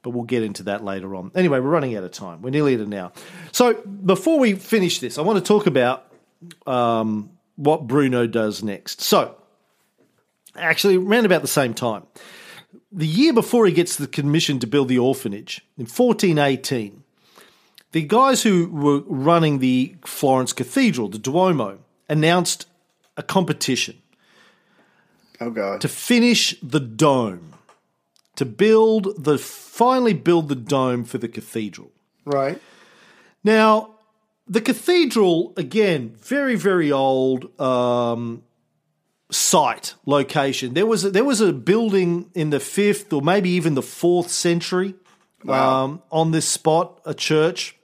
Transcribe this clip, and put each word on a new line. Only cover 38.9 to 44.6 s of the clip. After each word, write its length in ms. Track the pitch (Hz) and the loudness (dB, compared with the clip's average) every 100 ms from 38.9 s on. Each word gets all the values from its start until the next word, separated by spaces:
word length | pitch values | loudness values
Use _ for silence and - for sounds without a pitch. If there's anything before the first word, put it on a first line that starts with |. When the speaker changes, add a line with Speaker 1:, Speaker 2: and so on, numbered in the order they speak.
| _ _ _ _ | _ _ _ _
Speaker 1:
site, 640 | - - 175 131 110 - - - | -4 2 2 2 -2 -12 -12 -2
location. 680 | 143 135 156 139 127 127 | 0 0 -2 -2 -4 -4
There 120 | 139 220 | -2 0
was 180 | 214 | 0
a, 80 | 196 | 0
there 120 | 190 277 | 0 0
was 160 | 220 | 2
a 100 | 208 | 0
building 760 | 143 117 214 226 196 175 175 170 | 0 0 2 2 0 0 -2 -6
in 160 | 175 156 | -6 -2
the 100 | 143 | -2
fifth 520 | - - 208 202 - | -2 0 0 0 -2
or 80 | 147 | -2
maybe 280 | 147 196 180 | 2 2 2
even 240 | 180 165 135 | 0 0 -2
the 60 | |
fourth 480 | - - 170 175 170 | -4 -2 0 2 -2
century, 680 | - 175 170 | -2 0 0